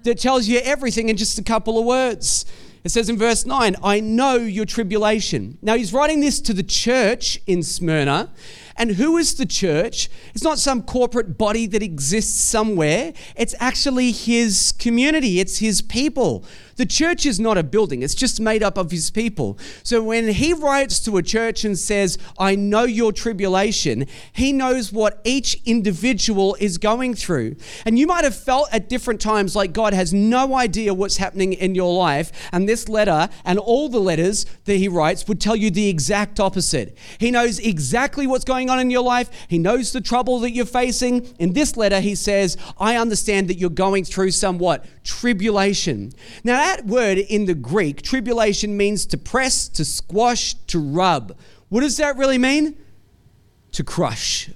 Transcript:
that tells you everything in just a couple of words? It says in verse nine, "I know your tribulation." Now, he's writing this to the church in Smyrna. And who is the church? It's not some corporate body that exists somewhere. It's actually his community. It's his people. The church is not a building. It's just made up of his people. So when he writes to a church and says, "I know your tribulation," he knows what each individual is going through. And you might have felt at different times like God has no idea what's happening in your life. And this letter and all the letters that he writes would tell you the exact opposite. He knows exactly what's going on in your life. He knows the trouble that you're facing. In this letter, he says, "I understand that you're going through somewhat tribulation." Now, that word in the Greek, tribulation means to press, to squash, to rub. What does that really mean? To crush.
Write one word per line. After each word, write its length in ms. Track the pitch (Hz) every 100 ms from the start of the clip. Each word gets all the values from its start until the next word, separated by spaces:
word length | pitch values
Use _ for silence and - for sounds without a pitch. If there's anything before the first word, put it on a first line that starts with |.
that 160 | 240 233
tells 280 | 254 262 214
you 120 | 240
everything 500 | 247 285 262 208 226
in 80 | 208
just 220 | 214 -
a 40 |
couple 360 | 190 220 220 226
of 60 |
words? 600 | 233 254 254 220 202 - - - - -
It 60 | 175
says 200 | 233 220
in 80 | 226
verse 260 | 226 220
nine, 300 | 247 269 220 185
"I 180 | 196 208
know 360 | 220 226 269
your 300 | 247 226 196
tribulation." 920 | 208 - 196 208 208 220 - 139 98 143
Now, 120 | 208
he's 160 | 226 180
writing 280 | 247 302 311
this 200 | 285 -
to 120 | -
the 80 | 190
church 800 | - - 233 254 208 247 - - -
in 160 | 175
Smyrna. 680 | 156 - 170 156 139 151 - - - - - -
And 140 | 233
who 260 | 185 294 330
is 180 | 311
the 100 | -
church? 640 | 185 - 190 151 226 - - - -
It's 100 | 208
not 160 | 320 302
some 240 | 285 247
corporate 540 | - 254 240 240 208 131
body 280 | 214 220 226
that 140 | 208
exists 560 | 202 151 135 214 208 -
somewhere. 720 | - 220 214 190 151 180 320 - - -
It's 180 | 233 -
actually 540 | 247 - 285 254 247
his 640 | - - 233 226 190 -
community. 680 | - 240 233 277 311 233 180
It's 200 | 190 -
his 220 | 220 180
people. 600 | - 233 294 277 208 104 - - -
The 100 | -
church 400 | 240 - 330 339
is 140 | 285 190
not 180 | 226 196
a 60 |
building. 380 | 147 208 196 127
It's 120 | 139
just 280 | - 254 -
made 200 | 220 220
up 160 | 202 196
of 140 | 170
his 180 | 170 -
people. 480 | 226 226 - 107 98 - -
So 220 | - 233
when 240 | 220 226 226
he 240 | 202 302
writes 480 | 330 294 277 277 -
to 100 | -
a 80 | 196
church 400 | 165 220 226 220
and 160 | 214 190
says, 380 | - - 190 - - -
"I 180 | 190
know 280 | 196 202 214
your 300 | 247 220 226
tribulation," 960 | - 233 202 196 185 214 202 147 113 135 - -
he 180 | - 269
knows 400 | 269 262 254 196
what 300 | 214 214 208
each 380 | 262 269 - -
individual 920 | - 226 208 165 240 208 - 196 190 185
is 180 | 202 170
going 360 | 208 233 254
through. 420 | 233 - 151 113 147 - -
And 120 | 226 233
you 100 | 311
might 180 | 349
have 100 | 294
felt 320 | - - 262 294
at 160 | 226 -
different 320 | 247 - 220
times 340 | 214 214 196
like 160 | 208 196
God 220 | 208 214
has 200 | 190 180
no 400 | 202 214 247 269
idea 400 | 262 240 175 214
what's 220 | 190 196
happening 380 | - 196 190 190
in 220 | 180 190
your 180 | 185 180
life. 360 | 180 175 143 170 - -
And 160 | 180 196
this 220 | 226 -
letter 400 | 214 208 156 175 -
and 120 | - 190
all 300 | 208 247 302
the 140 | 233
letters 440 | 190 160 180 208 - -
that 100 | -
he 140 | 196 196
writes 400 | 175 156 190 -
would 100 | 208
tell 160 | 208
you 160 | 226 214
the 160 | 190 208
exact 540 | 165 131 202 208 208
opposite. 560 | 196 190 - 139 95 - - -
He 120 | 233
knows 260 | 240 240 208
exactly 680 | 214 165 131 226 277 - 269
what's 160 | 262
going 220 | - 254
on 140 | 254 254
in 100 | 254
your 140 | 247
life. 260 | 247 247 247 - -
He 120 | 175
knows 320 | 170 247 220
the 100 | 262
trouble 380 | - 240 254 247
that 120 | 240
you're 140 | 240
facing. 640 | 233 247 247 214 247 247 240 -
In 160 | 180
this 240 | 180 302 -
letter, 240 | 208 196
he 140 | 196
says, 420 | 196 - 196 190 - - -
"I 180 | 202 233
understand 500 | 233 208 - 196 185
that 120 | 175
you're 100 | 180
going 340 | 156 190 196
through 280 | 165 190 190
somewhat 520 | - 196 175 180 139 - -
tribulation." 1080 | - - 240 196 220 196 196 202 175 110 98 - - -
Now, 140 | 233 247
that 220 | 330 381 214
word 320 | 247 214 190
in 260 | 202 208
the 80 | 196
Greek, 480 | 160 117 196 156 139
tribulation 760 | - 262 220 233 214 202 208
means 300 | 202 202 208
to 140 | - -
press, 480 | - 247 262 - -
to 160 | -
squash, 680 | 151 - - 190 240 233 - -
to 140 | - 175
rub. 580 | 143 156 185 147 104 - - - _
What 120 | 214
does 160 | 285 -
that 200 | 294 269
really 220 | 269 262
mean? 360 | 254 294 311 - - - _ _ - _ _ _ _
To 100 | -
crush. 680 | 139 - 143 110 - - -